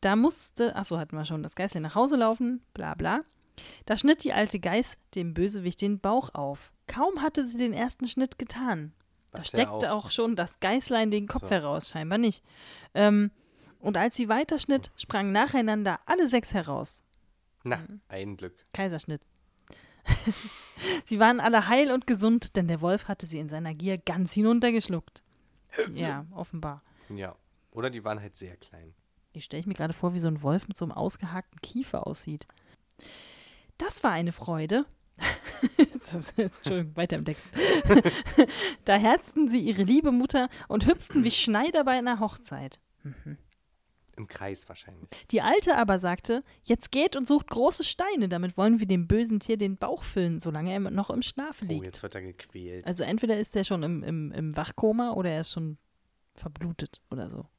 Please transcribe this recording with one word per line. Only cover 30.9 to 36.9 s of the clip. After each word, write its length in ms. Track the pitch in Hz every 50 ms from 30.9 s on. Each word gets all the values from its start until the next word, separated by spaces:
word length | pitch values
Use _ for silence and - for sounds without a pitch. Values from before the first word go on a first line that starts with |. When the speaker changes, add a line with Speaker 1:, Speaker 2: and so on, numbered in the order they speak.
| -
Speaker 1:
ausgehakten 680 | - - - - - - 170 165 185 190 _ _ - -
Kiefer 440 | - - 233 269 - - - -
aussieht. 400 | - - - - - 151 151 - _ - _ _ _ _ _ _ _ _ _ - - - - - - - - - - - - _ _ - _
Das 260 | 320 392 - - -
war 60 | 269 190
eine 200 | 165 170 170 170
Freude. 520 | - - - 170 160 156 156 190 240 285 - - _ _ _ _
<laughs> 640 | - - - - - - - - - - 247 - - 311 - - 247 - - - 175 156 - -
Entschuldigung, 600 | - 220 185 - - - - 196 180 170 151